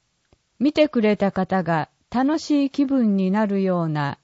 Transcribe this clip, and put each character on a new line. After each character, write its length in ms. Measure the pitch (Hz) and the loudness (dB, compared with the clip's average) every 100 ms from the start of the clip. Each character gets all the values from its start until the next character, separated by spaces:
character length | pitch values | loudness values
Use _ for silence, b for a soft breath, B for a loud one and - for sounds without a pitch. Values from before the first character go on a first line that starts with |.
| _ _ _ _ _ - | _ _ _ _ _ -2
見 140 | 269 | -2
て 160 | 302 302 | 2 2
く 120 | 247 | 2
れ 160 | 214 208 | 0 2
た 160 | 196 | 0
方 300 | 190 190 190 | -2 -2 -2
が 260 | 170 160 - _ - | 0 -2 -4 _ -6
楽 280 | 233 269 311 | -2 0 0
し 280 | - 285 277 | 0 0 0
い 40 | |
気 160 | - 277 | -2 0
分 300 | 269 220 196 | 2 2 2
に 140 | 185 | 0
な 160 | 208 214 | 0 0
る 160 | 196 | 0
よ 220 | 190 175 | 0 0
う 40 | 165 | -2
な 300 | 151 143 - | -2 -4 -6